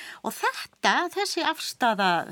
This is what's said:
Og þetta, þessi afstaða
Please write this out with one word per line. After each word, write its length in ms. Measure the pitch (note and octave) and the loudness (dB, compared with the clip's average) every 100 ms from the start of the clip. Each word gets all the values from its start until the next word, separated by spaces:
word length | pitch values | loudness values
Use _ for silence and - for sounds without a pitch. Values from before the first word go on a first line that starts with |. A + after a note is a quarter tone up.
| - - | -14 -10
Og 80 | A3 | -8
þetta, 800 | - B4 - - _ G#3 B3 F4 | -2 -2 -2 -8 _ 2 2 0
þessi 320 | F#4 G4+ F4 | -2 -2 0
afstaða 680 | D4+ D#4+ - - A#3+ G3+ F#3+ E3 - | 0 -2 -6 0 2 4 4 2 0